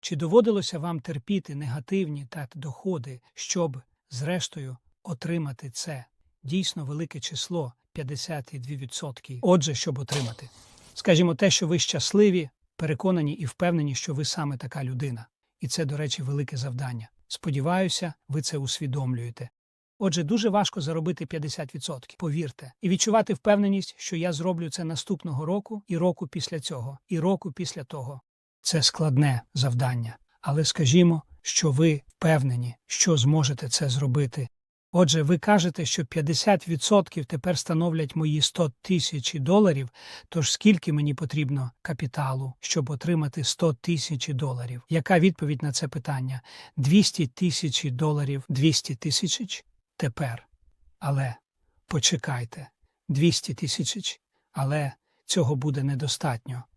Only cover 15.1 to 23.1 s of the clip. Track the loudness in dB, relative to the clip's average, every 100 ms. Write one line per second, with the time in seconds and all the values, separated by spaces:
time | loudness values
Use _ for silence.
15.1 | -6 -10 _ _ _ -6 -4 -2 -2 -4
16.1 | -4 -4 -2 -4 -4 -6 -6 -6 -8 -12
17.1 | _ _ -8 -4 -2 0 2 0 -2 -6
18.1 | -10 _ -6 -4 -4 -4 -4 -4 -2 -2
19.1 | -4 -6 -10 -14 _ _ _ _ _ -2
20.1 | 0 0 2 2 2 0 -2 -4 -2 -2
21.1 | -4 -6 -6 -6 -6 -8 -8 -8 -10 -12
22.1 | -6 -2 -2 -4 -8 -18 _ 0 2 4